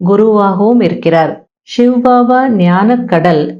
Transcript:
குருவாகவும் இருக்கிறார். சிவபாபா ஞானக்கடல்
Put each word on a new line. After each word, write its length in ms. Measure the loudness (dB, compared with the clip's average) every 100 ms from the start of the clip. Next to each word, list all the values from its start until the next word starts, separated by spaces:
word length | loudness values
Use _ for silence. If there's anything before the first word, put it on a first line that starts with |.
குருவாகவும் 800 | -2 0 2 2 0 0 0 0
இருக்கிறார். 520 | 0 -2 -2 0 -2 -6 _ _ -12
சிவபாபா 720 | 0 0 2 2 2 2 0 0 0
ஞானக்கடல் 880 | 0 2 0 -2 -2 -2 0 0 -4